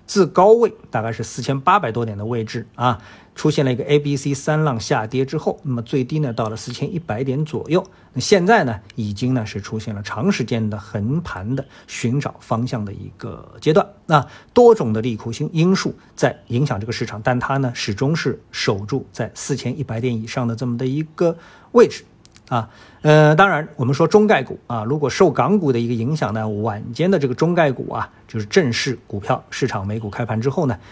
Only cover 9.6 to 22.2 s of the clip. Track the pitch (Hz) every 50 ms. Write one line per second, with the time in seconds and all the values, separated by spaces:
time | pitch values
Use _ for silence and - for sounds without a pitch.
9.6 | 98 - - 110 110 - 107 101 104 - - 107 135 196 196 - 120 110 123 113
10.6 | 110 104 104 104 - - - 120 101 113 139 170 165 - - 92 92 110 131 139
11.6 | - - - - - - - - - 117 120 147 - - - - - - 120 110
12.6 | 120 123 - 117 104 101 101 - 101 98 - - - 113 85 - - - - -
13.6 | - 147 156 175 - - - - _ - 160 147 127 - - - - _ - 240
14.6 | 240 233 226 220 156 113 107 110 110 127 113 107 - 120 113 - 147 156 - 156
15.6 | 160 180 190 180 - - - - _ _ - - - 127 - - - - 120 120
16.6 | 143 143 120 98 107 117 117 - 120 - - 104 107 135 123 123 - - 139 139
17.6 | 135 123 117 - - - 104 - 131 139 165 160 - 143 113 - - _ - -
18.6 | - - 110 98 101 104 139 131 - - - - 120 104 - - - - 143 120
19.6 | - 123 127 160 131 - 117 113 117 127 120 110 110 113 - 135 123 120 113 110
20.6 | 135 123 120 117 131 127 135 151 160 156 - - 175 170 170 170 - - - -
21.6 | - _ - 240 226 - - - - _ _ _